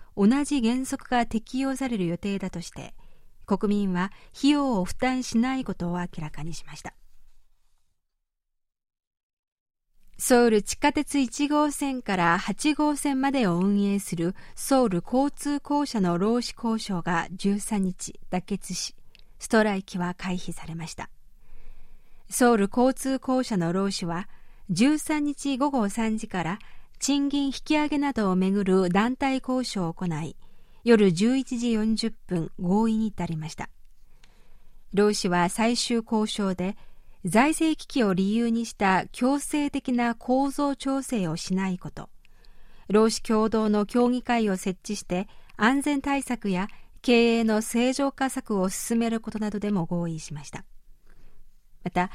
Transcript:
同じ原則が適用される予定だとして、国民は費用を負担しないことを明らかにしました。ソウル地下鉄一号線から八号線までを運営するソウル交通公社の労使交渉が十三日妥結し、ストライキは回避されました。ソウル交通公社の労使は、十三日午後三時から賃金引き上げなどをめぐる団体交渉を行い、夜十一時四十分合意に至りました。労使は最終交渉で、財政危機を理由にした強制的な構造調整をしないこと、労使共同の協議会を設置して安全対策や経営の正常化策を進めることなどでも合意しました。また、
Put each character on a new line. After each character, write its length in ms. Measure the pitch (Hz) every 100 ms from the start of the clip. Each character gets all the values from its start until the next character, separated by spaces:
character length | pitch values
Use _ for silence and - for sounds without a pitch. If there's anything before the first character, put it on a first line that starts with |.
| - 208
同 100 | 202 277
じ 180 | 285 285
原 240 | 226 254
則 240 | 262 277 -
が 180 | 247 240
適 340 | 220 - 254
用 160 | 269 262
さ 120 | 262
れ 100 | 220
る 80 | 170
予 120 | 170
定 220 | 202 196
だ 100 | 185
と 100 | 170
し 100 | -
て、 240 | - - - - - - - -
国 300 | 196 202 202
民 160 | 196
は 180 | 180 190 - - -
費 140 | 277
用 300 | 294 269 202
を 40 |
負 100 | 180 -
担 260 | 254 254
し 160 | - 226
な 180 | 254 262
い 80 |
こ 100 | 214
と 160 | - 175
を 80 | 175
明 80 | 175 -
ら 120 | 156
か 120 | 147
に 120 | 165
し 100 | 156 -
ま 100 | 151
し 60 |
た。 120 | - - - - - - - _ _ _ _ _ _ _ _ _ _ _ _ _ _ _ _ _ _ _ _ _ _ _ _ _ - -
ソ 280 | - 247 240
ウ 40 |
ル 120 | 208
地 140 | - -
下 160 | 294
鉄 260 | 302 285 285
一 300 | 247 - 285
号 220 | 294 294
線 320 | - 277 254
か 140 | - 185
ら 220 | 170 190
八 360 | - - 302
号 220 | 294 302 285
線 240 | 285 262
ま 100 | 277
で 160 | 269 208
を 100 | 175
運 260 | 196 202
営 180 | 202 202
す 160 | - 170
る 180 | 170 - - -
ソ 280 | - 269
ウ 40 | 233
ル 140 | 175
交 280 | - 254 285
通 300 | - 285 285
公 260 | - 294 285
社 140 | 220
の 180 | 180 170
労 220 | 208 240
使 140 | - -
交 220 | 233 220
渉 240 | - 180
が 260 | 170 170 -
十 300 | 185 196 202
三 220 | - 214
日 360 | 185 - - - -
妥 120 | 180
結 320 | - 190 -
し、 200 | 180 - - - - - -
ス 100 | -
ト 140 | 226
ラ 140 | 214 196
イ 60 |
キ 140 | - 180
は 180 | 180 -
回 180 | 190 185
避 160 | -
さ 140 | - 156
れ 80 |
ま 120 | 165 160
し 80 |
た。 140 | - - - - - - - - - - - - - -
ソ 240 | - 240
ウ 40 | 220
ル 100 | 196
交 240 | 247 254
通 260 | 254 269 262
公 240 | - 254
社 140 | 247 190
の 160 | 165
労 180 | 185 196
使 140 | -
は、 240 | 170 170 - - - - -
十 300 | 175 269 302
三 260 | - 302
日 320 | 294 277 277 254
午 140 | 285
後 180 | 269 202
三 300 | 233 220 220
時 100 | 220
か 140 | 185
ら 160 | 160 208 - - - -
賃 320 | - 285 277
金 160 | 285 277
引 60 | -
き 140 | - 302
上 100 | 294
げ 100 | 294
な 140 | 285
ど 180 | 233 196
を 60 | 185
め 140 | 190
ぐ 140 | 202
る 260 | 196 190 180
団 260 | 196 233 262
体 220 | 269 262
交 260 | 262 254
渉 240 | 240 196 165
を 60 |
行 120 | - 180
い、 300 | 151 160 - - - - -
夜 300 | 233 220 196
十 240 | 165 226 269
一 220 | 247 240
時 140 | 240
四 240 | 220 220 220
十 140 | 226 - -
分 240 | 180 156 -
合 300 | 180 208 226
意 80 | 220
に 100 | 220
至 200 | - 170
り 100 | 156
ま 120 | 156
し 60 |
た。 140 | - - - - - - - - - - - - - -
労 180 | 190 208
使 160 | 202 190
は 200 | 175 175
最 280 | - 226 240
終 260 | - 233
交 220 | 226 220 214
渉 280 | - 196
で、 220 | 180 185 - - - - -
財 260 | 175 208 294
政 260 | 311 320 302
危 100 | -
機 160 | 269
を 100 | 208
理 220 | 180 190 226
由 120 | 233
に 160 | 226
し 100 | 226
た 300 | - 196 185 -
強 300 | - 254 285
制 320 | - 302 285
的 220 | 269 -
な 220 | 240 233
構 360 | 226 - 262 277
造 260 | 277 285 269
調 260 | 277 269
整 240 | - 226 170
を 100 | 160
し 180 | -
な 140 | 190 190
い 100 | 180
こ 120 | -
と、 180 | - - - - - - - - - -
労 220 | 208 220
使 120 | -
共 260 | - 214 220
同 200 | 220 214
の 180 | 208 202
協 220 | 240 247
議 140 | 247
会 260 | - 233 214
を 80 | 185
設 220 | 190 185
置 140 | - 202
し 60 |
て 260 | - 180 202 - - -
安 260 | 220 277
全 180 | 294 277
対 220 | 277 277
策 260 | - 240 202
や 200 | 180 202 - - -
経 380 | - 233 233 233
営 40 |
の 160 | 226 214
正 320 | 220 233 254
常 200 | 262 277
化 180 | - 262
策 300 | 262 - 202
を 100 | 185
進 300 | - - 233
め 100 | 226
る 100 | 226
こ 120 | 220
と 80 | 214
な 100 | 214
ど 80 | 202
で 120 | 208
も 140 | 202
合 240 | 170 175 170
意 120 | 160
し 120 | -
ま 120 | 151
し 60 | -
た。 140 | - - - - - - - - - - - - -
ま 60 | 175
た、 200 | 180 180